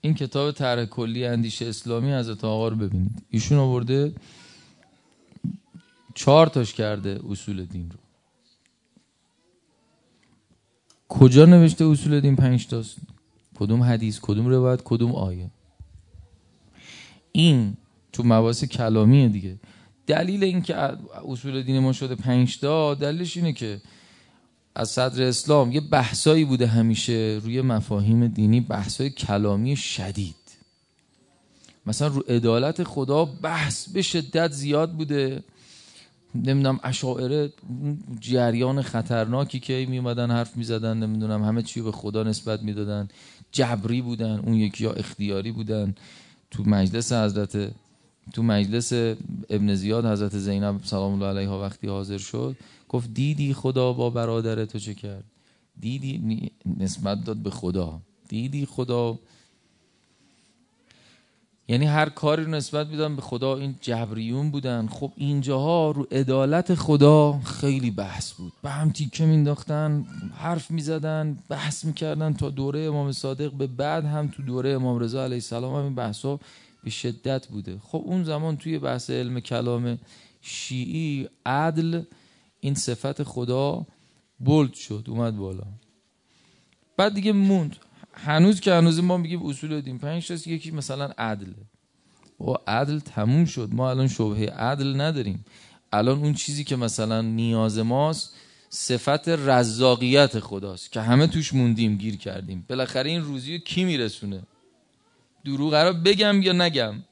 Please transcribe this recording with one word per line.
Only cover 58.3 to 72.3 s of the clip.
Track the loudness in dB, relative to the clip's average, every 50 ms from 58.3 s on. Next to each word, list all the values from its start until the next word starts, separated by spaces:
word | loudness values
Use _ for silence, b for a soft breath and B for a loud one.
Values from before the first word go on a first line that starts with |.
| -8 -8 -6 -6 -6 -6 -6
خدا؟» | -6 -6 -8 -4 -2 -2 -2 0 -2 -4 -8 b b b b b b b b b b b b _ _ _ _ _ _ _ _ _ _ _ _ _ _ _ _ _ _ _ _ b b b b b b b b b b b b b _ _ _ _
یعنی | -2 0 2 2
هر | 2 2 2 0 0
کاری | -2 -4 0 0 0 0 -2
رو | -4
نسبت | -4 -4 -6 -4 -4 -6 -6
می‌دادن | -6 -4 -4 -4 -4 -4
به | -8
خدا. | -8 -8 -6 -4 -2 -2 -2
این | -2 -4 -8 -8 -8
جبریون | -6 -4 -4 -4 -4 -6 -6 -6 -6 -4 -4 -2 -4 -4
بودن. | -4 -4 -4 -4 -4 -4 -4
خب، | -6 -6 -8 -10 -10 -8
اینجاها | -6 -4 -2 -2 -2 -2 0 -2 0 0 0 2 2 2 0
رو | 0 -2 -4 -2
عدالت | -2 -2 0 2 2 2 2 2 2 0 2 2 0
خدا | 0 2 2 6 8 10 10 10 8 6 4 2 -2
خیلی | -6 -8 -8 -2 0 0 0 0 0 -2
بحث | -2 -4 -8 -8 -8 -10 -12 -12
بود، | -12 -14 -16 -16 _ _
به | -10 -8
هم | -4 0 0 0
تیکه | 0 0 -6 -6 -2 0 2
مینداختن، | 4 4 4 4 2 0 -4 -4 -6 -4 -2 0 0 -2 -2 -4 -6 -12 -12 -12 -12 -12
حرف | -8 -6 -4 -4 -4 -4 -6
می‌زدن، | -6 -6 -4 -4 -4 -2 -2 -4 -2 -2 -2 -4 -4 -8 -8 _
بحث | -8 -6 -4 -6 -6 -4 -6
می‌کردن | -6 -4 -4 -4 -4 -4 -2 -2 -2